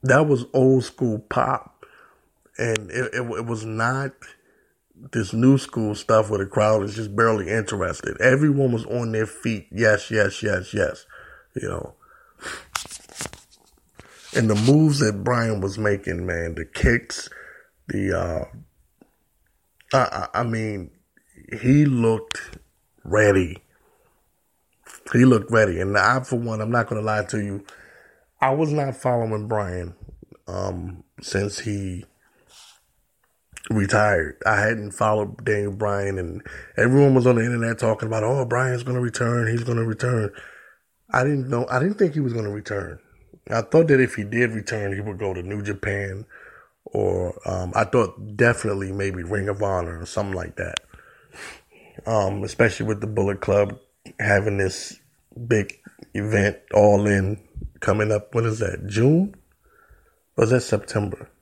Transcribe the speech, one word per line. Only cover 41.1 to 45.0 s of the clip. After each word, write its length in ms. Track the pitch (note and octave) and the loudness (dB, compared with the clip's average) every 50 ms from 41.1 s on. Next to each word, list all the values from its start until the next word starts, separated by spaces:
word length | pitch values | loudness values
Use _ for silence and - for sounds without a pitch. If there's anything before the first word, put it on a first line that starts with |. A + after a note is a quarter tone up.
I 120 | - B2 B2+ | 0 2 2
didn't 260 | C#3+ D3 C#3 B2+ C3 | 2 0 -2 -2 -2
know, 180 | C3+ A#2+ B2+ - | -2 -2 -2 0
I 80 | B2 C3 | 0 0
didn't 160 | C#3 F#3+ G#3 | 0 0 2
think 180 | - G#3 E3+ C#3+ | 2 0 2 2
he 80 | D#3 | 0
was 140 | C#3+ B2 A#2 | -2 -2 -2
gonna 160 | A#2 A2 G#2 | -2 -4 -4
return. 480 | G#2 G#2+ G#2 - G#2+ G2+ F#2+ - - - _ _ _ _ _ _ - _ _ - | -6 -8 -8 -6 -6 -6 -6 -8 -12 -16 _ _ _ _ _ _ -20 _ _ -4
I 140 | - A2+ A2+ | -4 -4 -2
thought 260 | - - D#3+ E3 D3+ | 4 4 4 6 6
that 120 | C#3+ C3 | 6 4
if 160 | C3 A2+ - | 4 2 0
he 80 | - G#2 | -6 -8
did 280 | G2+ A2 A#2 B2 A#2 A2 | -4 0 0 0 0 0
return, 420 | A2 G2 - A#2 G#2+ G2+ G2+ G2 | -6 -6 -6 -6 -4 -4 -4 -4
he 60 | G2 | -6